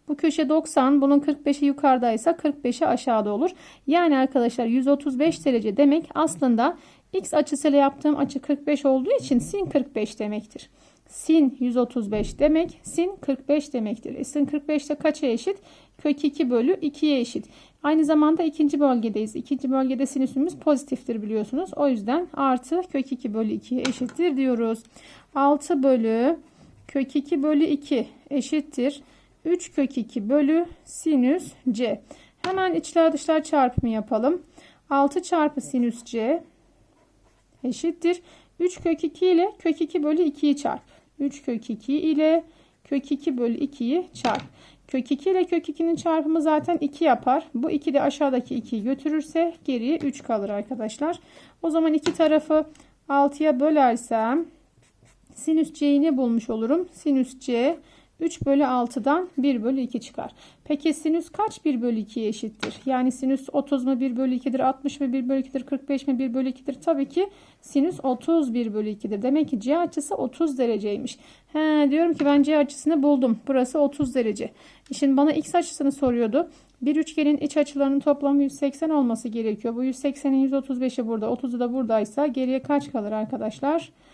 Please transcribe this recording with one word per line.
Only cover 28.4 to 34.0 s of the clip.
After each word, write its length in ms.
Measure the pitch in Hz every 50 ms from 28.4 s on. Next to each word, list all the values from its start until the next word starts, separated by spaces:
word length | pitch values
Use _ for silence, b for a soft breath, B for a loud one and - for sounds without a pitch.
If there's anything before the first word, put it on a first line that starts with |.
| - - 311 302 294 - - 262 240 285 294 - b b b b b b b b -
üç 300 | 320 359 349 - - -
kök 220 | 302 269 269 -
iki 320 | 247 220 - - 240 196 214
bölü 360 | 277 302 285 277 311 330 339 339 - _ -
sinüs 680 | - - - - 320 302 254 247 254 320 370 - - - - - 254
C. 300 | 196 220 247 214 - - B B B B B B B B B
Hemen 280 | 359 381 381 370 370 330
içler 400 | 330 - - - 339 320 320 320
dışlar 300 | 285 - - 311 311 311
çarpımı 500 | - 320 285 254 247 - - - 233 220
yapalım. 480 | 220